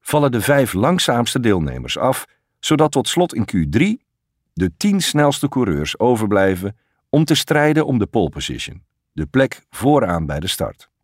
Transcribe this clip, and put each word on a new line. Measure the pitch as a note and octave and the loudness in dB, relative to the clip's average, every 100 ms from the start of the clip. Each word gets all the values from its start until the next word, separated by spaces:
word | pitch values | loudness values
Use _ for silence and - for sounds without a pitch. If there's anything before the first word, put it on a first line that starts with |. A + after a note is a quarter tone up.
vallen | - D3+ C#3+ | -2 0 2
de | A#2+ | 0
vijf | G#2 C#3+ B2+ | 2 2 2
langzaamste | F#2 B2+ F3+ - A#2+ A#2 - | 0 0 2 0 0 0 0
deelnemers | A#2 F#2+ D2+ B1+ B1 - | 2 2 0 -6 -8 -2
af, | B2 C3 - _ _ _ | -2 -2 -8 _ _ _
zodat | - D3+ D3+ | -2 2 2
tot | C#3+ B2+ | 2 -2
slot | - F3 | 0 -2
in | - | -2
Q | G#2+ F#2 D#2 | -2 -2 0
drie | D2+ G3 A3+ _ _ _ _ _ | 2 0 -2 _ _ _ _ _
de | - F#2 - | -4 -4 0
tien | G#3 G3 | -2 0
snelste | - D3+ D3 C#3 C#3+ | 0 2 2 2 -2
coureurs | C3+ A#2 D2 D2 - | 0 0 0 -4 -2
overblijven | A#2 A#2+ G#2+ G2+ G2 F#2 G2 G#2 _ _ _ | 0 2 2 2 2 0 -6 -10 _ _ _
om | D3 | 0
te | D#3+ | 2
strijden | D3 - D3+ D3 D3+ D3 | 0 0 2 2 2 0
om | B2+ | 0
de | G2+ | 0
pole | A#2 E2 | 0 -2
position, | D2 - B1 - - _ _ _ | -4 -10 -10 -10 -16 _ _ _
de | - D2+ | -10 -2
plek | C3 C3 - _ | 0 0 -2 _
vooraan | - B2 D3 G#2+ F2 D#2 | -2 2 2 2 -2 -2
bij | C#2+ | -6
de | F#2 | -6
start. | - D#2+ - _ _ | -6 -6 -8 _ _